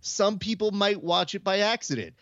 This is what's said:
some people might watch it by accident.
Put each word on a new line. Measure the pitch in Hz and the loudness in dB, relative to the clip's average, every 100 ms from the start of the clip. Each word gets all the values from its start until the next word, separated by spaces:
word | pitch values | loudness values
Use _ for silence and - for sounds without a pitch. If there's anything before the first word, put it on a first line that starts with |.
some | - - 202 208 | -8 0 2 2
people | 202 220 214 | -4 0 0
might | 202 202 202 | 2 2 0
watch | 165 175 180 196 | 0 0 0 -2
it | |
by | 196 190 | 0 2
accident. | 208 233 - 131 85 - | 2 0 -4 -6 -6 -12